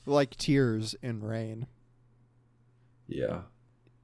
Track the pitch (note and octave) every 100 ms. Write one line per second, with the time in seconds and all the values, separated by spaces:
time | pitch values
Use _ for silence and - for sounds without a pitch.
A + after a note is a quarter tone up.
0 | - C#3+ C#3 - - C#3 B2+ A2 G#2+ -
1 | B2+ A2+ G#2+ A2+ A2+ A2 B2+ _ _ _
2 | _ _ _ _ _ _ _ _ _ _
3 | - - A1+ E2+ F#2 _ _ _ _ _